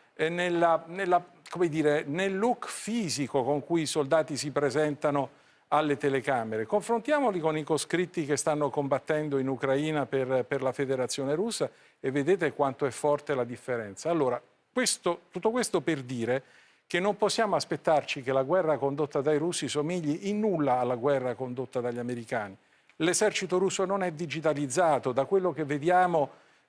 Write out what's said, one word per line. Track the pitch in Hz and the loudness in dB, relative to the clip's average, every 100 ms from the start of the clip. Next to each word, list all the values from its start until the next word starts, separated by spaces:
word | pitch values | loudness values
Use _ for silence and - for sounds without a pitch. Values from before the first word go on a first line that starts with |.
| _ | _
eh, | - 156 | -4 -2
nella, | 175 180 170 170 160 165 | 0 0 2 4 2 -2
nella, | 180 185 175 175 - - | -6 2 2 0 -12 -12
come | 170 175 | -2 0
dire, | 156 147 147 143 | 2 2 2 0
nel | 165 196 190 | -2 -2 0
look | 233 240 - | 0 -2 -6
fisico | - - 233 175 120 131 139 | -10 -6 -4 -2 -2 -2 0
con | 123 147 | 0 0
cui | - 170 | 0 0
i | 151 | 0
soldati | 160 135 160 151 143 | -2 2 2 2 -4
si | 147 | -4
presentano | 139 143 139 151 143 151 143 131 - _ _ _ | 0 0 2 0 0 0 0 -2 -8 _ _ _
alle | 147 156 139 | 0 2 0
telecamere. | 147 135 131 127 110 110 110 | 0 0 0 -2 -2 -4 -2
Confrontiamoli | 208 - 233 - 294 254 185 | -2 0 -2 0 0 2 0
con | 160 156 | 0 -2
i | |
coscritti | 147 151 - 170 180 - | 0 -2 0 -2 0 -2
che | 143 143 | -2 0
stanno | 160 151 143 | 0 0 0
combattendo | 151 139 135 - 151 151 135 | 0 0 0 0 -2 0 -2
in | 131 | -2
Ucraina | 127 135 139 156 151 131 | 0 0 0 0 0 0
per, | 135 127 131 120 | -2 0 0 0
per | 139 | -2
la | 131 | -2
Federazione | - 135 131 120 - 135 | -2 -2 0 -2 -2 -2
Russa | 156 226 - 139 - - _ | -2 -2 -4 -6 -6 -20 _
e | 139 | -4
vedete | 139 139 190 156 | 0 2 2 0
quanto | - 139 123 139 | 0 -2 0 -4
è | |
forte | - 147 147 - | 0 0 0 0
la | 135 | -2
differenza. | 120 120 - 120 104 95 156 | -2 -6 -6 -6 -6 -6 -2
Allora, | 170 127 120 - _ _ | 2 2 0 -6 _ _
questo, | 254 233 - 180 170 - | -2 0 0 -2 -4 -6
tutto | 185 220 | -4 0
questo | 247 220 185 | 0 0 0
per | 143 147 | 0 -2
dire | 127 123 113 131 - - _ _ - | -2 -2 0 0 -2 -16 _ _ -4
che | 175 | 0
non | 196 196 | 0 2
possiamo | 202 - 214 160 | 0 2 2 0
aspettarci | - 156 - 151 - 147 | 0 -2 2 2 2 -4
che | 123 | 0
la | 135 | 0
guerra | 131 185 160 147 | 2 2 2 2
condotta | 139 143 143 147 | 0 0 -2 0
dai | 139 151 | 2 2
russi | 165 170 131 | 0 -2 -2
somigli | 147 151 180 151 170 196 | -2 -2 -2 -2 -2 -2
in | 214 | 0
nulla | 214 165 139 123 | 0 2 2 2
alla | 123 123 | 2 0
guerra | 139 135 127 | 2 0 0
condotta | 120 131 123 123 127 | -4 -6 -6 -6 -4
dagli | 120 120 | -4 -4
americani. | 120 120 113 123 101 95 _ _ _ - | -6 -6 -4 -4 -4 -10 _ _ _ -2
L'esercito | 165 170 196 - 180 185 | 0 2 2 0 -2 0
russo | 190 185 | 0 0
non | 190 196 | -2 0
è | 180 | -2
digitalizzato, | 151 170 151 156 147 143 135 170 135 131 | -4 -6 -2 0 0 0 2 4 2 2
da | 123 | 0
quello | 135 196 185 | 2 2 2
che | 147 | -2
vediamo, | 143 147 160 180 180 165 139 - _ _ | -4 -2 2 4 4 2 0 -4 _ _